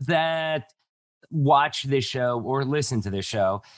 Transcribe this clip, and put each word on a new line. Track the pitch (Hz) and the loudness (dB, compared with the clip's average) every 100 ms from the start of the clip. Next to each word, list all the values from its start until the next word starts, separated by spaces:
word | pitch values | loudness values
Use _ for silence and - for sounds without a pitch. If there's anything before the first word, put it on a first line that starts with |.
that | 131 165 160 165 160 156 - _ _ _ _ _ - | -2 0 0 -2 -2 -4 -6 _ _ _ _ _ -6
watch | 160 139 143 151 - | 0 4 6 4 -2
this | 135 135 | 0 0
show | 117 131 123 120 | 0 -2 0 -2
or | 113 135 135 | -2 -2 0
listen | 147 - 120 | -2 0 -2
to | 101 | -2
this | 98 - | -4 -4
show, | 110 95 101 - | 0 0 0 -8